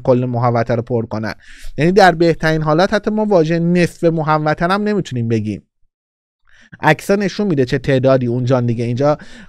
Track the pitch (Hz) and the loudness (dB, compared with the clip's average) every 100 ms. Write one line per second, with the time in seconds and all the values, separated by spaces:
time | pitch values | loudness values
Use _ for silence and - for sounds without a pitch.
0 | 135 127 127 120 123 120 113 117 117 117 | 0 0 0 -2 0 0 0 -2 -2 -4
1 | 113 107 107 - - - - - 160 196 | -4 -6 -8 -10 -16 -16 -10 0 2 6
2 | 185 165 170 156 160 160 156 156 196 208 | 6 6 2 2 0 0 0 2 2 0
3 | 214 214 214 185 156 170 170 180 170 - | -2 -2 2 2 2 0 2 2 0 0
4 | 170 160 151 156 151 151 170 202 208 202 | -2 0 0 0 0 0 0 -2 -2 -4
5 | - 123 117 113 104 95 - _ _ _ | -4 -4 -2 -2 -2 -8 -12 _ _ _
6 | _ _ _ _ _ _ _ - 147 156 | _ _ _ _ _ _ _ -2 0 0
7 | - 202 196 - 208 139 127 139 - 131 | 0 -2 -2 -2 -2 0 0 -2 0 2
8 | 131 135 120 123 123 131 120 113 120 123 | 4 2 0 -2 0 0 0 -2 -4 -2
9 | 143 147 - - | 0 -2 -6 -20